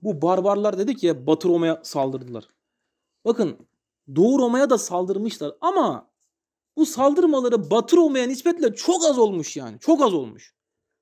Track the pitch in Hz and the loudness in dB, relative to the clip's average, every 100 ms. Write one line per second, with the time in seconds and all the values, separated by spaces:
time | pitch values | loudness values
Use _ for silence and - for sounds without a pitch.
0 | 208 151 165 185 190 202 208 190 214 240 | -8 -2 0 0 0 0 -2 -2 -4 -2
1 | 175 139 135 160 180 170 165 160 - 147 | -2 -2 0 0 2 2 0 -2 -6 -4
2 | 135 131 123 117 - _ _ _ _ _ | -4 -6 -12 -16 -16 _ _ _ _ _
3 | _ _ 226 233 175 - _ _ _ _ | _ _ -4 -2 -2 -6 _ _ _ _
4 | - 139 220 269 240 254 269 254 - 180 | -6 2 4 4 2 2 2 0 -2 -4
5 | 185 196 220 - 147 - 339 392 214 123 | -4 -4 -6 -8 -10 -6 -2 0 0 -4
6 | - _ _ _ _ _ _ - 311 - | -12 _ _ _ _ _ _ -2 -2 2
7 | 277 294 349 269 247 233 151 220 - 349 | 2 4 2 2 2 0 2 0 4 4
8 | 311 262 247 262 339 339 254 - - 359 | 4 2 -2 -2 -2 0 0 -2 -2 0
9 | 320 254 214 180 147 - 120 107 - 320 | 2 2 2 0 -8 -10 -12 -6 0 2
10 | 254 170 117 113 - _ _ _ _ _ | 2 0 -6 -14 -20 _ _ _ _ _